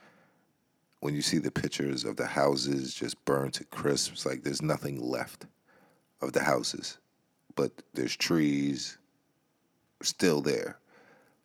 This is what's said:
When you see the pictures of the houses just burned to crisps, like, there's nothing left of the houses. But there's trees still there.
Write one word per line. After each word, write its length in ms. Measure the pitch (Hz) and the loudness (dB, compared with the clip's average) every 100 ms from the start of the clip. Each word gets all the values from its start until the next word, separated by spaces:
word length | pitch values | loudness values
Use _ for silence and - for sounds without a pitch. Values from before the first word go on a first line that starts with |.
| - _ _ _ _ _ _ _ _ - | -20 _ _ _ _ _ _ _ _ -8
When 120 | 71 | -4
you 60 | 73 | -2
see 180 | 69 82 | 2 2
the 120 | - | 0
pictures 540 | - 73 - 69 64 | 0 -2 0 -2 -2
of 120 | 55 52 | -2 -2
the 100 | - | -2
houses 680 | 73 71 67 69 69 65 | 4 4 4 2 0 -2
just 280 | - 60 - | -4 -6 -4
burned 280 | - 69 69 | 0 2 0
to 100 | - | -4
crisps, 600 | - - 71 71 - - | -8 -4 0 2 0 -4
like, 200 | - 64 | -4 -4
there's 180 | 71 69 | -4 -2
nothing 400 | 78 71 71 67 | 0 0 -2 -4
left 440 | 60 127 - - - _ _ _ _ _ _ - | -4 -4 -6 -12 -20 _ _ _ _ _ _ -8
of 120 | 65 | -2
the 120 | 62 | 2
houses. 540 | 71 65 57 - - - _ _ _ _ - - | 4 2 0 -4 -8 -12 _ _ _ _ -8 -2
But 260 | 69 - - | -2 -2 -10
there's 240 | - 60 - | -4 -2 0
trees 840 | - 85 76 71 71 65 - - _ _ _ _ _ _ _ _ _ - | 2 4 4 4 0 -2 -6 -12 _ _ _ _ _ _ _ _ _ -8
still 400 | - - 90 76 | -6 2 4 4
there. 380 | 69 60 50 - _ - - - _ _ | 2 0 -2 -10 _ -20 -20 -20 _ _